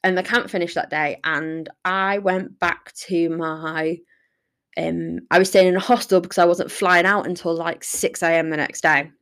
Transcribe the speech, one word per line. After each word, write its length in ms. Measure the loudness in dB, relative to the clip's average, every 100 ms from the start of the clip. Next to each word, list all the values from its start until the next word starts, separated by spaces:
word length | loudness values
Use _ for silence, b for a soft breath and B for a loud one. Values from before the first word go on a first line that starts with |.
and 140 | 2 0
the 60 |
camp 260 | 0 -2 0
finished 240 | -4 -2
that 160 | -4 -4
day, 300 | -2 -2 -4
and 460 | -4 -2 -4 -8 -10 -8 -4
I 320 | -2 0 0
went 400 | 0 -2 -4 -4
back 340 | -4 -4 -12
to 360 | -20 -4 0 0
my, 680 | -2 -4 -6 -6 -4 -4 -4 _ _ _ _ _ _ _ -8
um, 440 | -4 -4 -6 -8 2
I 80 | 2
was 120 | 4
staying 180 | 4 4
in 80 | 2
a 40 |
hostel 400 | 2 0 4 2
because 200 | 2 2
I 60 | 4
wasn't 260 | 4 -2
flying 340 | -2 2 4 4
out 220 | 2 -2
until, 260 | -6 -4
like, 300 | -4 -4 -6
six 400 | -8 -4 -4 0
A 80 | 2
M 180 | 2 0
the 80 | -2
next 240 | -4 -2
day. 300 | 2 2 0 _